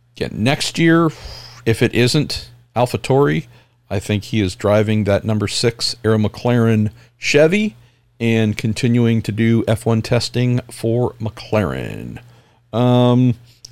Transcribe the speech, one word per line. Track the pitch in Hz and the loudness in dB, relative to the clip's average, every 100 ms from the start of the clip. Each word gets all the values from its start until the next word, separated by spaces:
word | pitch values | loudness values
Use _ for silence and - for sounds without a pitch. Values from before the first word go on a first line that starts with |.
| _ - | _ -10
Again, | - | -8
next | - 110 151 - - | -2 -2 -2 -4 0
year, | 165 165 165 - - - - - | 4 4 2 -2 -12 -18 -20 -6
if | - 110 | -2 0
it | 120 | 0
isn't | 101 120 156 127 - - - _ | 2 2 0 -2 -6 -12 -20 _
AlphaTauri, | - 123 123 - 135 143 160 - - _ _ _ | -2 -2 -2 0 0 2 -2 -6 -18 _ _ _
I | 98 | -8
think | - 104 | -4 -4
he | - 117 | -2 -2
is | 95 - | -2 -2
driving | 101 104 107 107 | 2 2 2 0
that | 101 98 | 0 0
number | 104 107 101 | 0 -2 -2
six | - 120 - - - | -2 -2 -2 -6 -4
Arrow | 110 110 | 0 0
McLaren | 104 - 123 123 113 110 107 - - _ | 0 -2 0 2 2 2 0 -4 -20 _
Chevy | - 143 160 202 214 - - _ _ - | 0 4 4 2 -2 -6 -18 _ _ -4
and | 117 113 110 104 | 0 2 0 -2
continuing | 113 107 123 120 117 113 | -4 -2 0 2 2 0
to | - | -2
do | 107 113 113 - | 0 2 2 2
F | 110 - | -2 0
one | 113 | -2
testing | - 120 - 123 123 123 - | 0 -2 -2 -2 0 -2 -4
for | - 113 113 120 - | -6 -4 -2 -2 -4
McLaren. | 110 - - 107 90 65 58 52 60 57 - - _ _ _ | -10 -10 -4 -2 0 -4 -8 -10 -12 -16 -20 -20 _ _ _
Um, | 110 123 123 123 123 127 113 - _ - | 0 2 4 4 4 2 0 -8 _ -10